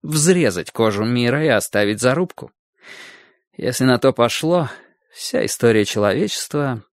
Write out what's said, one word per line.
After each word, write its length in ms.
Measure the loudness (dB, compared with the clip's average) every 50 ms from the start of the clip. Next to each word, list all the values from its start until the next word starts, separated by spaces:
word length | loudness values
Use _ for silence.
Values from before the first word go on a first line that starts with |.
Взрезать 680 | -8 -4 -2 0 2 2 4 4 2 0 0 -2 -8 -8
кожу 320 | _ 0 0 0 2 0 -2
мира 400 | -2 0 0 0 0 0 0 0
и 40 | 2
оставить 520 | 2 0 0 -2 -2 0 0 0 0 0
зарубку. 500 | 0 0 0 0 -2 -6 -8 -16 -18 -18 _ _ _ _ _ _ _ -20 -20 -20 -20 -20 -20 -20 -20 _ _ _ _ _ _
Если 280 | -6 -6 -4 -2 0 2
на 140 | 2 2 4
то 140 | 4 2
пошло, 560 | 2 4 0 0 0 -2 -2 0 0 0 0 -2 -8 -14 _ _ _ _ _ _
вся 340 | _ -14 -12 -6 -4 -4 -4
история 380 | -4 -4 2 2 4 4 4 2
человечества — 1000 | 0 0 0 0 2 2 0 -2 -2 -4 -8 -10 -6 -4 -4 -2 -2 -4 -6 -10 _